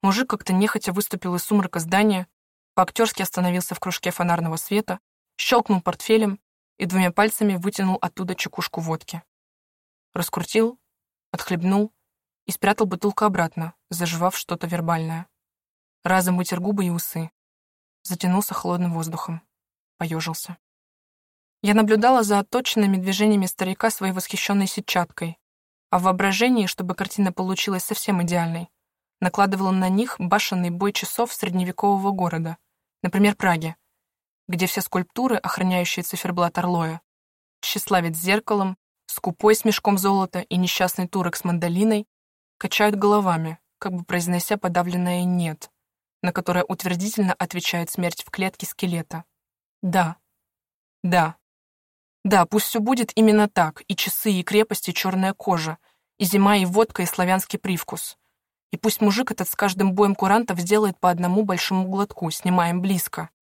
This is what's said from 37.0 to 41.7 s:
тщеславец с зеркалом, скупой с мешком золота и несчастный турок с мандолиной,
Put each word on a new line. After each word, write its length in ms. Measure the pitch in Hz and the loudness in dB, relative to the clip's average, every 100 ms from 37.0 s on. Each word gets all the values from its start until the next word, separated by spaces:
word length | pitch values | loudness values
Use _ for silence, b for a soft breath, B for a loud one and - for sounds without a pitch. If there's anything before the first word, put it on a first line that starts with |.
| _ _ _ _ _ _ | _ _ _ _ _ _
тщеславец 560 | - 208 - 185 170 160 | -8 -6 0 0 2 -4
с 40 | |
зеркалом, 560 | 180 208 - 208 190 185 _ _ - | 0 0 2 0 0 -4 _ _ -12
скупой 480 | - - 170 214 | -6 -6 2 4
с 100 | 220 | 4
мешком 340 | 226 208 - 196 | 4 2 2 2
золота 420 | 196 196 190 180 | 2 2 0 -4
и 160 | - 180 | -2 0
несчастный 500 | 180 - 185 - 180 | 0 0 0 0 -4
турок 300 | 196 175 - | -2 -2 -2
с 80 | |
мандолиной, 640 | 180 175 170 | -2 0 0